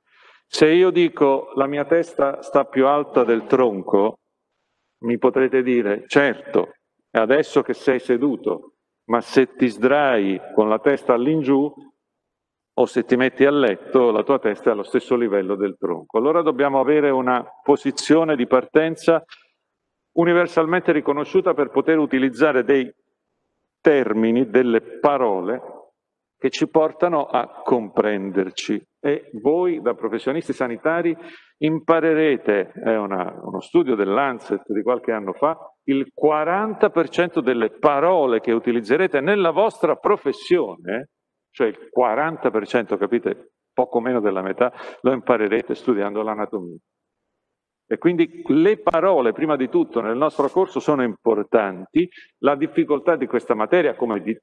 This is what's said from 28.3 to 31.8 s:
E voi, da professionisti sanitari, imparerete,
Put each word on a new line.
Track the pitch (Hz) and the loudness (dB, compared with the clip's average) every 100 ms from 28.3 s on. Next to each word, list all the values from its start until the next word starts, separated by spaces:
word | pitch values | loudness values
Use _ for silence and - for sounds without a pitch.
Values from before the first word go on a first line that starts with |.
| 95 92 - - 104 - _ | -2 -4 -4 -6 -6 -8 _
E | 143 147 - 113 | -4 -4 -6 -6
voi, | 117 160 180 165 | -2 0 0 -2
da | 117 | -4
professionisti | 117 113 107 131 147 - | -4 -6 -6 -4 -6 -6
sanitari, | 131 127 117 156 165 170 165 - - _ - | -6 -6 -4 -4 -2 -2 -4 -10 -20 _ -4
imparerete, | 156 160 | -2 -2